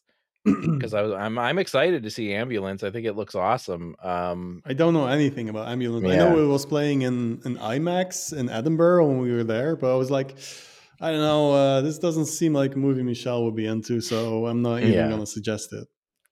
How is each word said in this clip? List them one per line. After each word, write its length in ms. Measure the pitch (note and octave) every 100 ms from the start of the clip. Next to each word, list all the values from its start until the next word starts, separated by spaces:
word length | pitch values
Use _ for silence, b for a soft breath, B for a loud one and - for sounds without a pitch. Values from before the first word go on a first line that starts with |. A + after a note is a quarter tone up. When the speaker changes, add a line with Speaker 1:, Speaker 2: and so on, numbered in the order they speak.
| _ _
Speaker 1:
<clears throat> 220 | _ _ G#3
Speaker 2:
'cause 500 | G3 E3 D3 A#2+ G#2
I 80 |
was, 100 | G#2+
I'm, 240 | G2 G#2+ A#2
I'm 220 | A#2+ F3
excited 420 | F3+ C3+ E3+ E3
to 60 | G#2+
see 240 | - G#2
Ambulance. 480 | G2+ B2+ A2 F#2+ G2
I 60 | G2+
think 160 | A#2 A2+
it 100 | G#2
looks 200 | G2+ G2
awesome. 600 | F#2+ B2+ - E2+ E2+ -
Um, 600 | F#2 F2 F2+ F2 F2+ F2+ -
Speaker 1:
I 80 |
don't 220 | C#3 E3 D#3+
know 100 | B2+
anything 420 | C#3+ C#3 C#3 A2
about 180 | G#2+ A#2
Ambulance. 380 | B2 B2 A2+ -
I 80 | -
know 220 | F3 E3
Speaker 2:
Yeah. 60 |
Speaker 1:
it 40 | D3
was 180 | C#3 C#3
playing 380 | D3 D3 C#3
in, 360 | B2+ B2 A#2 A#2+ C3
in 120 | A#2+
imax 800 | A2 C3+ E3+ F3+ F#3 - - D3+
in 140 | B2
Edinburgh 560 | A2+ D3 D#3+ E3+ F3+ D3+
when 120 | B2+
we 120 | B2
were 120 | A#2
there, 320 | A2+ A2+ D3 D#3+
but 180 | B2+
I 40 | C3
was 120 | B2+
like, 260 | C#3 C3+ B B B B B B _
"I 120 | E3
don't 100 | D#3
know, 320 | D3+ D3+ D3
uh, 280 | C#3 C#3 C3+
this 180 | D3 D3+
doesn't 260 | F3 D#3+ D3+
seem 280 | - E3 C#3+
like 180 | C3+
a 60 | C3+
movie 240 | C#3 C3
Michelle 400 | B2 A#2 B2+ A#2+ A2+
would 100 | A2
be 120 | A2
into, 340 | A2 A2 A#2+
so 460 | A2+ A2+ A2+ A2+ A#2
I'm 160 | A#2
not 160 | A#2+ A#2
even 120 | A#2
Speaker 2:
Yeah. 140 | F#2+ G#2+
Speaker 1:
gonna 180 | G#2+ G#2
suggest 440 | A2 G#2+ G#2+ -
it." 160 | G#2 - _ _ _ _